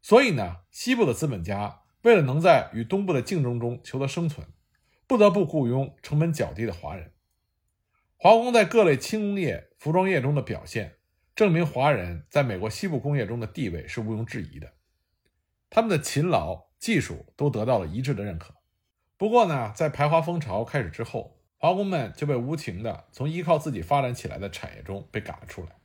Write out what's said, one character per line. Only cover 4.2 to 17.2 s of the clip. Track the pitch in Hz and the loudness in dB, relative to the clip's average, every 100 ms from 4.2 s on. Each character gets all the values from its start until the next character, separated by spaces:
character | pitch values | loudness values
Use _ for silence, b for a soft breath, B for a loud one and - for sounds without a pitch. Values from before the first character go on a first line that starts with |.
| 165 | -4
存， | - - _ _ _ _ _ | -6 -16 _ _ _ _ _
不 | _ 247 | _ 6
得 | 208 | 6
不 | 190 | 6
雇 | 160 156 120 | 0 0 0
佣 | 131 135 - | 0 -2 -10
成 | - 147 | -2 0
本 | 165 | 0
较 | 151 98 | 0 -4
低 | 82 | -4
的 | 113 | -6
华 | 87 - | -6 -12
人。 | 92 80 _ _ _ _ _ _ _ _ _ _ _ | -12 -14 _ _ _ _ _ _ _ _ _ _ _
华 | 180 | 6
工 | 226 247 | 6 6
在 | 233 | 4
各 | 175 233 | 4 4
类 | 185 131 | 6 4
轻 | - 214 | 0 -4
工 | 208 196 | -2 -2
业、 | 156 90 - _ | -2 -4 -10 _
服 | 147 | -2
装 | 175 190 | 0 2
业 | 170 | 0
中 | 131 | 0
的 | 143 | -2
表 | 110 101 | -2 -10
现， | - 113 85 _ _ _ _ | -8 -8 -8 _ _ _ _
证 | - 208 | 2 4
明 | 165 | 4
华 | 160 127 143 | 0 2 2
人 | 123 87 85 - | 2 -2 -10 -2
在 | 147 | 0
美 | 131 92 | 0 -2
国 | 107 | -6
西 | - 196 | -4 -4
部 | 139 | -4
工 | 143 | -2
业 | 143 104 | -2 -4
中 | 120 | -6
的 | |
地 | 117 - 110 | -8 -6 -6
位 | 82 - | -6 -8
是 | - | -8
毋 | 107 | -6
庸 | 107 | -6
置 | 113 - | -6 -8
疑 | 78 80 | -10 -14
的。 | 73 _ _ _ _ _ _ _ _ _ _ | -18 _ _ _ _ _ _ _ _ _ _
他 | 214 | 0
们 | 233 | 2
的 | 160 | 0
勤 | - 135 175 | 0 -2 2
劳、 | 120 82 85 _ _ | 0 -2 -8 _ _
技 | - 190 | 0 0
术 | - 82 | 0 -10